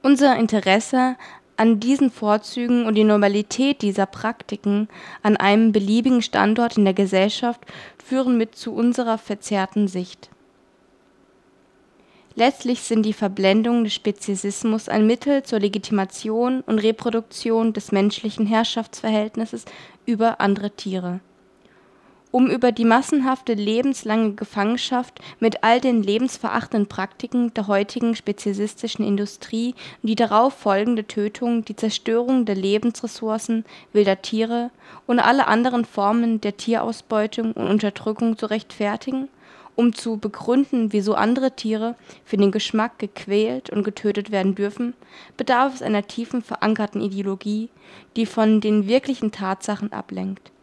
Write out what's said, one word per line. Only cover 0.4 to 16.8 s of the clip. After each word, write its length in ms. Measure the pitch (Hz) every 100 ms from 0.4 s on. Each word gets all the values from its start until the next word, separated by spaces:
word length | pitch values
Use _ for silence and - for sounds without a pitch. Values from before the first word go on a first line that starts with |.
| 226 214 190 196 - 254 254 254 - - _ -
an 220 | 226 214
diesen 300 | 233 277 269
Vorzügen 760 | - 214 208 - 247 240 240 226
und 80 |
die 100 | 214
Normalität 800 | 214 208 202 202 208 - 277 277
dieser 240 | 202 196 196
Praktiken 840 | - 220 226 - 208 202 202 214 - - -
an 140 | 208 214
einem 340 | 196 208 226
beliebigen 520 | 202 196 226 247 247
Standort 560 | 220 214 202 220 233 214
in 60 | 196
der 80 |
Gesellschaft 680 | 190 196 190 202 - 240 233 - - - -
führen 360 | - 262 254 240
mit 180 | 220 -
zu 160 | 233
unserer 460 | 220 233 240 233 220
verzerrten 680 | - 202 - 202 190 208 202
Sicht. 440 | 180 180 - - _ _ _ _ _ _ _ _ _ _ _ _ _ _ _ _ _ _ _ _
Letztlich 460 | - 247 - 240 247
sind 240 | - 226
die 80 | 214
Verblendungen 720 | - 202 196 190 208 226 240
des 80 | 220
Speziesismus 960 | - 214 202 - 196 202 196 226 220 -
ein 180 | 214 214
Mittel 360 | 247 285 277
zur 180 | 269 220
Legitimation 1000 | 202 208 - 208 190 - 220 220 247 262
und 160 | -
Reproduktion 960 | 220